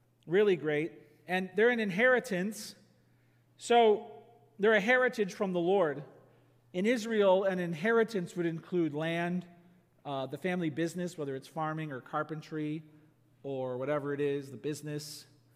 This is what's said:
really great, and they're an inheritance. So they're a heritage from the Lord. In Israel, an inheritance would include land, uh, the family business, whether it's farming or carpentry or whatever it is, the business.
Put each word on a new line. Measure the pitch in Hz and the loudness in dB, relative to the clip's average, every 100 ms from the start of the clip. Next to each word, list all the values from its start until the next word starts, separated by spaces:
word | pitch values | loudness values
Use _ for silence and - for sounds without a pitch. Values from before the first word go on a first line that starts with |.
| _ _ - | _ _ 0
really | 180 208 175 | 4 4 4
great, | 151 147 170 - - _ - | 2 0 -2 -6 -20 _ -4
and | 185 185 208 | -2 -2 2
they're | 233 | 2
an | 240 | 4
inheritance. | 208 180 254 254 - 180 202 208 - - _ _ _ _ _ _ _ _ | 0 2 4 4 2 -2 -4 -6 -14 -18 _ _ _ _ _ _ _ _
So | - 240 226 208 - - - - _ - | 4 6 6 4 -2 -18 -20 -20 _ 0
they're | 208 | 4
a | 214 | 4
heritage | 196 254 254 240 190 | 4 4 2 0 -4
from | - 196 | -2 -2
the | 180 | 0
Lord. | 170 202 160 139 147 - - _ _ _ _ 180 | 2 2 2 -2 -10 -20 -20 _ _ _ _ -2
In | 208 | 0
Israel, | 254 220 220 196 190 196 | 0 0 4 6 6 2
an | 180 | 0
inheritance | 175 160 214 233 220 202 170 170 | -4 -2 2 2 2 -2 -6 -4
would | 170 | -4
include | 165 - 180 160 | -4 -4 -2 0
land, | 143 160 170 175 180 - - - _ _ _ 143 | -2 -4 -2 -2 -4 -6 -16 -20 _ _ _ -8
uh, | 135 131 | -6 -6
the | 139 | -6
family | 180 180 160 | -4 -2 -2
business, | 135 165 175 175 170 | -2 -4 -4 -6 -6
whether | 143 135 | -8 -8
it's | 135 | -10
farming | 160 156 156 156 | -6 -4 -4 -6
or | 131 | -8
carpentry | - 151 151 156 - 156 151 156 156 - _ _ _ _ | -6 -4 -4 -8 -8 -6 -6 -6 -10 -20 _ _ _ _
or | 139 135 127 123 | -8 -6 -4 -4
whatever | 131 147 139 | -2 -2 -2
it | 143 | -2
is, | 143 143 135 | -2 -2 -6
the | 127 | -8
business. | 143 147 151 147 - - - _ _ | -8 -6 -8 -8 -10 -14 -20 _ _